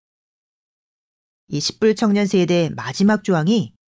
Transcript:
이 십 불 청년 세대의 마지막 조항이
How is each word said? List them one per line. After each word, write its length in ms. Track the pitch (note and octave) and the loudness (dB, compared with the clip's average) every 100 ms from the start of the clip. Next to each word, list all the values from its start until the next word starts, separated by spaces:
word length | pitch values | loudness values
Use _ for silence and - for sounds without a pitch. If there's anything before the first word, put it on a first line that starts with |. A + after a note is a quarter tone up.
| _ _ _ _ _ _ _ _ _ _ _ _ _ _ - | _ _ _ _ _ _ _ _ _ _ _ _ _ _ -10
이 120 | D3 | -6
십 200 | - - | -6 -2
불 160 | A3 G#3 | 0 2
청년 320 | G#3+ G3+ G3 | 0 2 2
세대의 440 | G3 E3+ F3 D#3 | 0 2 0 0
마지막 520 | - A#2 C3+ G3 G#3+ | -4 -8 0 2 2
조항이 500 | - E3+ D#3 A3+ A#2 _ | 0 0 2 0 -2 _